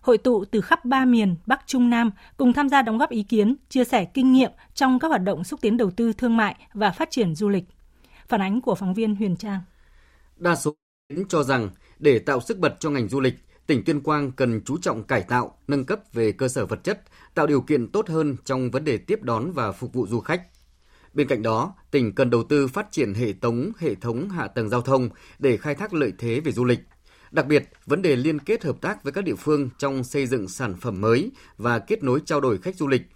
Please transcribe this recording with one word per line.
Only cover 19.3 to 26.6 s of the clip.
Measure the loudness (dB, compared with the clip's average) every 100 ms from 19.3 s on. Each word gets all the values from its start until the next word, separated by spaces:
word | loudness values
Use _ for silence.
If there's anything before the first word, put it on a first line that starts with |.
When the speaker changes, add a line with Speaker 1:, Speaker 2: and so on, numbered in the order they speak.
| -2 -2
Speaker 2:
và | -4 -4
phục | -6 -8
vụ | -6 -4
du | -4
khách. | -2 -6 -6 _ _ _ _ _ _
Bên | -4 -2
cạnh | 0
đó, | 0 0 -2 -8 _
tỉnh | 0 0 0
cần | 2
đầu | 2
tư | 2 2 2
phát | -2 -6
triển | -2 -2
hệ | 0 -4
thống, | -2 -2 -2 -4 -4
hệ | -6 -4
thống | -6 -6 -6
hạ | -6 -6
tầng | -4 -2
giao | -2
thông | 2 0 0 -8 -20 -2
để | 0 0
khai | -2 -6
thác | -4
lợi | -2 -2 -2
thế | -4 -2
về | -2
du | 0